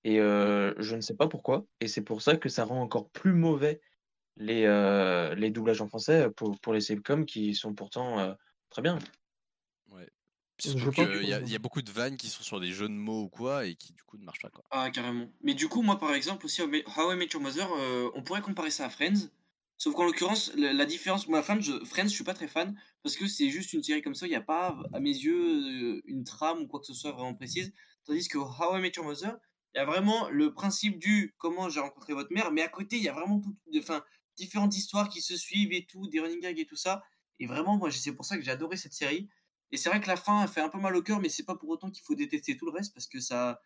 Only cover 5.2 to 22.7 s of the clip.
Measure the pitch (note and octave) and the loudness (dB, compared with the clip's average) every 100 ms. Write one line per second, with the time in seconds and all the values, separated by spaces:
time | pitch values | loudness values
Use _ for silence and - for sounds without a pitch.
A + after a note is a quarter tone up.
5.2 | D#2+ F2+ A2 A2+ A2 G#2+ G#2 A2+ - D#3+ | 2 2 0 2 2 2 0 -4 4 6
6.2 | B2 - A2 G2+ - A2 G#2 G#2+ G#2 D3 | 6 2 -4 -4 0 0 2 -2 0 0
7.2 | D3+ A2 G#2+ G2+ A2 G#2 G2 A#2+ B2 A2 | 0 0 0 0 -4 -8 -8 -6 -2 -2
8.2 | F#2+ G2 _ _ _ - D3+ E3 - - | -2 -4 _ _ _ -2 0 0 -4 -16
9.2 | _ _ _ _ _ _ _ F#2+ F2+ _ | _ _ _ _ _ _ _ -20 -20 _
10.2 | _ _ _ - D3+ C3+ C3+ C3+ - G2 | _ _ _ -8 -4 0 2 4 4 2
11.2 | G2+ G#2 A#2+ A2 A#2+ D3 A2+ G2+ B2+ C3+ | 0 -2 -2 -4 -4 -6 -6 -4 -4 -4
12.2 | - - - G2 F2+ F#2+ G#2 G#2 G#2+ A2 | -8 -8 -8 -6 -4 -4 -4 -4 -4 -4
13.2 | G2+ - B2 C#3 G2+ E2+ - - _ G#2 | -6 -6 -4 -2 -4 -8 -16 -20 _ -20
14.2 | F#2 - - - - C3+ C3 B2+ B2 A#2+ | -16 -14 -14 -16 -6 -2 -2 -4 -4 -4
15.2 | A#2+ _ - C#3 D#4 A#3 G#3+ G3 D#3 C#3+ | -6 _ -2 0 0 2 4 4 2 0
16.2 | D3 F#3+ D3+ - D#3+ D3+ - D3 E3+ F3+ | 0 -6 -4 -2 0 0 -2 0 2 2
17.2 | E3+ D#3 C#3 C#3 F#3+ D#3 C3 B2 A#2+ C3+ | -2 -4 -4 -2 -2 0 0 0 0 -2
18.2 | B2 G3 G3+ G3 D#3+ D3 C3 - D#3+ G3+ | -4 -4 -2 -2 -2 -2 -4 -2 2 2
19.2 | - _ _ _ _ - D#3 D3+ F3 E3+ | 0 _ _ _ _ -4 0 4 4 4
20.2 | F3+ G#3+ - D3 C#3+ C#3 C#3+ E3+ F#3+ G3 | 2 2 0 2 4 4 2 0 0 0
21.2 | D#3 D#3+ - G#3+ G3 C3 - - G3+ G3+ | 2 2 2 0 0 -4 -4 0 0 0
22.2 | - F#3 D#3 D#3+ F#3 | -4 -6 -4 -2 -4